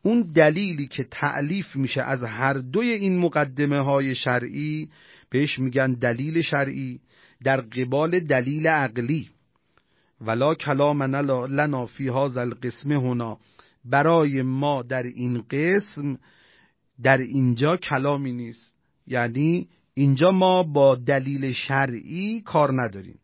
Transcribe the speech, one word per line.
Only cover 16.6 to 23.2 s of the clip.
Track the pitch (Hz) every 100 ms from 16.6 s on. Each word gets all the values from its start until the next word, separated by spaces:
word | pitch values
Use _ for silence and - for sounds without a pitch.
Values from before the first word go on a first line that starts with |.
| _ _ _ -
در | 127 131
اینجا | 131 139 127 117 143 180
کلامی | - 135 143 143 135
نیست، | 123 117 113 _ _ _ _ -
یعنی | 127 120 120 156 175 175 _ _
اینجا | - 139 135 175
ما | 185 185 185
با | 170 143 139 127
دلیل | 123 139 131 139 135
شرعی | 120 - 135 135 117 85 160 202 226
کار | 208 160 143 131
نداریم | 117 98 92 -